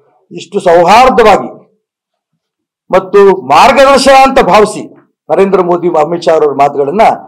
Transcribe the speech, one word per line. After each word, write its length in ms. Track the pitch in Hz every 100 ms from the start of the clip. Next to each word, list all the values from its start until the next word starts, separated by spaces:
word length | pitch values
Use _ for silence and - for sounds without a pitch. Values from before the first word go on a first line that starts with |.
| _ _ _
ಇಷ್ಟು 300 | - - 196
ಸೌಹಾರ್ದವಾಗಿ 920 | 175 170 170 226 254 220 214 - - - _ _ _ _ _ _ _ _ _ _ _ _ _
ಮತ್ತು 560 | 185 185 202 196 180 131
ಮಾರ್ಗದರ್ಶನ 840 | 156 233 262 269 277 269 269 269
ಅಂತ 140 | 262
ಭಾವಿಸಿ 500 | 175 208 202 156 - - _ _ -
ನರೇಂದ್ರ 300 | 160 196 190
ಮೋದಿ, 280 | 175 175 175
ಅಮಿತ್ 360 | 156 151 170
ಶಾ 100 | 175
ಅವರ 200 | 160 151
ಮಾತುಗಳನ್ನ 460 | 135 123 131 139 196 202 113